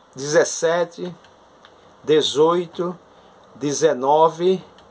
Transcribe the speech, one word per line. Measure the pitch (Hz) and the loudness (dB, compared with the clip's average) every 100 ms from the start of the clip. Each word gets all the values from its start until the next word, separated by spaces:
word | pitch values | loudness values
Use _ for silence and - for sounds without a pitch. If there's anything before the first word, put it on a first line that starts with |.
| _ | _
dezessete, | - 143 156 - - 160 170 175 - 180 170 - _ _ _ - - _ - | -12 -2 2 2 0 -2 -2 -4 -6 -14 -14 -20 _ _ _ -20 -20 _ -12
dezoito, | 139 151 127 127 160 175 170 - 180 175 _ _ - - - - | 0 0 2 2 2 2 -4 -6 -8 -8 _ _ -20 -20 -20 -10
dezenove, | 139 135 156 131 135 151 160 156 180 190 - - - | -6 0 0 2 2 4 2 2 -2 -2 -6 -20 -20